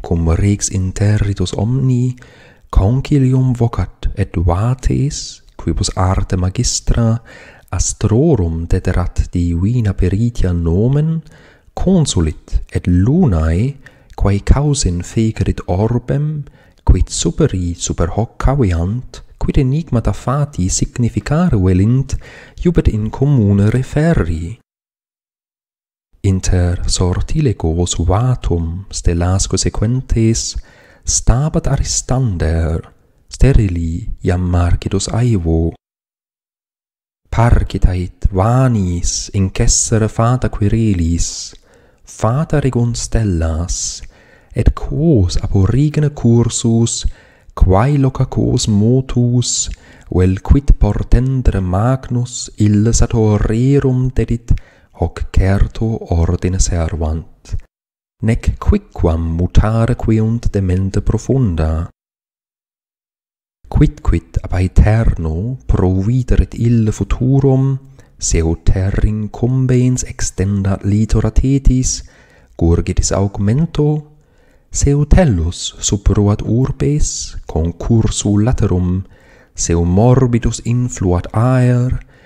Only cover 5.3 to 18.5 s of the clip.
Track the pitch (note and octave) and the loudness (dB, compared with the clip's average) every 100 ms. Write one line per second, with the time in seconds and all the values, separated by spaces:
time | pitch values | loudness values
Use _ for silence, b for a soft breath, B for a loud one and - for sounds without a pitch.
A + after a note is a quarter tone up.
5.3 | - - - - D#2+ F#2+ - F#2 F#2+ F#2 | -16 -20 -8 -4 -2 -2 0 0 0 0
6.3 | F#2 F2+ G#2+ B2 - - A#2+ A#2 A#2 B | -2 -2 -2 -4 -4 -2 2 2 0 B
7.3 | B B B B F#2 - - G2+ G#2+ E3 | B B B B -6 -6 -2 0 2 2
8.3 | C3 E2+ E2 E2+ F#2 - F2+ F2 - - | 2 0 -2 -2 -2 0 -2 -2 -4 -4
9.3 | F2+ F2 E2+ G2 B2 G#2 - F#2 G2 A#2 | -2 -2 0 0 0 -2 0 0 0 -2
10.3 | - F#2 F2 E2 F2 A#2 C#3+ D#3+ D#3+ - | 0 0 0 0 0 2 0 0 -4 -8
11.3 | B B B B - - F#3+ C#3 - D#2+ | B B B B -4 2 2 2 0 -2
12.3 | - - - - F2 - F2+ G#2 E3 D#3+ | -4 -6 -6 -4 -4 0 2 2 2 2
13.3 | E2+ D#2+ E2+ B2+ - B B B - G2 | 2 0 0 -2 -6 B B B -2 0
14.3 | G2+ - - D3 C#3 F#2+ F2 F2+ - A2+ | 0 2 2 4 0 -2 -4 -4 -2 0
15.3 | - F#2+ - - F#2+ A2 A#2+ - C#3 D3+ | 0 -2 -4 -4 -2 0 -2 -2 -4 -2
16.3 | D3+ C#3 b b b - F#2 - - - | -6 -10 b b b 2 2 2 -2 -4
17.3 | - D3 F#2 F2 F2 - D#2+ E2 - A#2 | 0 0 0 -4 -6 -6 -4 -2 -2 -6
18.3 | - - | -2 -2